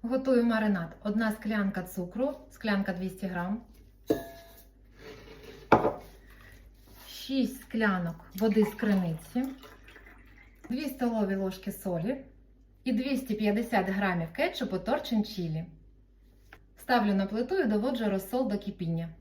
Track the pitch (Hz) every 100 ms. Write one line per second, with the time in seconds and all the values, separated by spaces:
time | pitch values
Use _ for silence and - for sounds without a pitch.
0 | 233 262 262 247 233 220 214 190 165 -
1 | 208 208 220 214 214 214 196 190 180 -
2 | 175 214 269 277 - - 220 196 196 180
3 | 185 - 190 175 175 220 - - - -
4 | - - - - - - - - - -
5 | - - - - - - - - - -
6 | - - - - - - - - - -
7 | - - - 269 226 - - 226 214 185
8 | 170 160 - 190 220 208 208 - 208 196
9 | 175 160 - 247 269 269 - - - -
10 | - - - - - - - 247 294 254
11 | 240 226 196 196 190 185 - 180 196 175
12 | 180 277 - - - - - - 254 220
13 | 262 269 - 208 214 208 233 214 180 190
14 | 196 175 165 - 330 - 269 185 185 -
15 | - 226 208 - 165 156 170 - - -
16 | - - - - - - - - - 240
17 | 208 196 196 214 247 381 269 214 247 240
18 | 220 196 - 247 247 202 - - 165 165
19 | 165 -